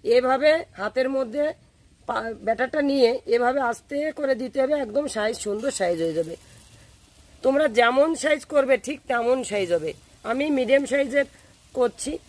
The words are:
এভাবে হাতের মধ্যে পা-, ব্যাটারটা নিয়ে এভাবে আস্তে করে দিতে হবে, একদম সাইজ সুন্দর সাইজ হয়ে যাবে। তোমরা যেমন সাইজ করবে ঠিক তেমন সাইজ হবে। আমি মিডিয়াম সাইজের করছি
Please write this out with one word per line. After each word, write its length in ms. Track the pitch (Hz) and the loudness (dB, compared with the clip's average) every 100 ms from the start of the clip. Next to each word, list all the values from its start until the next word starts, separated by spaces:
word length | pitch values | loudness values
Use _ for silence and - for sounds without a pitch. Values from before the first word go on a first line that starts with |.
এভাবে 480 | 196 247 254 262 302 320 - - | 4 2 4 2 4 2 -2 -8
হাতের 280 | 208 254 262 269 | -4 -2 -2 -2
মধ্যে 300 | 240 277 302 - _ _ _ _ - | -4 -2 -4 -4 _ _ _ _ -8
পা-, 280 | 226 226 220 202 | -6 -6 -6 -4
ব্যাটারটা 360 | 226 254 311 285 | -2 -2 0 0
নিয়ে 200 | 277 233 262 - 240 | 4 2 2 0 0
এভাবে 240 | 247 277 240 | 2 0 -2
আস্তে 260 | 233 _ 285 311 294 | -4 _ -4 -4 -4
করে 140 | 277 247 | -2 -2
দিতে 160 | 262 269 | -2 -2
হবে, 120 | 262 294 240 | 0 0 -2
একদম 200 | 240 294 226 | -4 -4 -2
সাইজ 200 | 214 - 214 | -4 -4 -6
সুন্দর 260 | 208 269 - | -4 -4 -2
সাইজ 180 | 180 170 | -2 0
হয়ে 120 | 165 160 | -2 -2
যাবে। 140 | 165 - - - - - - - _ - - - | -4 -8 -18 -20 -20 -20 -20 -20 _ -20 -20 -2
তোমরা 220 | 262 277 302 220 | 0 2 2 4
যেমন 300 | 233 262 311 330 | 4 4 2 2
সাইজ 180 | 311 302 - | 0 0 2
করবে 220 | 294 269 254 - | 0 2 0 0
ঠিক 120 | 294 - | -10 -4
তেমন 260 | 240 233 254 240 | -2 0 0 -2
সাইজ 180 | 202 180 170 | -4 0 0
হবে। 160 | 156 - - - 214 | 0 -8 -20 -14 -4
আমি 140 | 254 302 277 | -2 0 0
মিডিয়াম 260 | 240 269 277 | 4 2 2
সাইজের 340 | 277 277 285 277 - - _ _ 262 | -2 0 0 -2 -8 -20 _ _ -2
করছি 360 | 240 - 269 302 | -2 -2 -10 -10